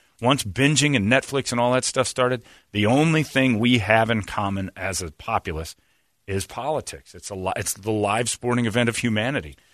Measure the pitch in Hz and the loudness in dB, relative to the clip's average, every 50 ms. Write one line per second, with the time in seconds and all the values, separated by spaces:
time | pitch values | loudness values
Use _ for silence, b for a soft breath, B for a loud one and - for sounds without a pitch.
0 | b b b b 113 123 147 - - 101 87 120 139 147 156 131 147 147 139 113 | b b b b 0 2 2 0 -2 -4 0 2 2 4 4 4 2 2 2 2
1 | 98 110 127 135 - - 139 135 123 - 123 120 120 123 127 127 - - - 135 | 2 4 2 2 2 0 -2 -2 -2 -2 -2 0 2 2 2 2 0 0 -2 -2
2 | 120 - - 131 127 123 127 120 b b b b b b - 104 104 107 127 143 | -2 -2 0 0 0 0 0 -2 b b b b b b -2 2 2 4 4 4
3 | 156 165 156 156 139 - - 135 131 127 117 104 120 120 127 117 95 104 110 113 | 4 4 2 2 0 0 0 2 2 2 2 2 4 4 4 2 4 4 4 4
4 | 113 110 117 107 98 - - 107 101 98 98 98 95 90 - - 92 95 92 - | 4 2 0 -2 -4 -4 -4 -4 -2 -2 -2 -4 -6 -8 -8 -8 -8 -6 -6 -6
5 | 90 80 - - - - 113 95 - 90 78 78 78 - - - _ _ _ _ | -6 -8 -10 -12 -6 -4 -4 -2 -2 -4 -6 -6 -8 -10 -12 -18 _ _ _ _
6 | _ _ _ _ _ - 98 98 95 - - 113 123 147 160 175 - - - 69 | _ _ _ _ _ -6 -4 -4 -4 -6 -8 -6 -4 -4 -4 -4 -4 -8 -14 -16
7 | - - - 90 - - 101 95 92 92 - - 98 - - 95 95 113 110 104 | -18 -20 -20 -16 -14 -10 -8 -4 -4 -4 -2 -2 -4 -6 -8 -4 -2 -2 0 2
8 | 104 101 104 117 123 117 - - - 120 120 123 120 113 98 123 120 117 110 - | 2 2 2 0 0 -2 -4 -4 -2 0 0 2 0 2 2 2 2 2 0 0
9 | - 120 107 107 110 127 131 120 78 73 69 b b b | -2 0 0 0 -2 -2 -4 -4 -6 -8 -14 b b b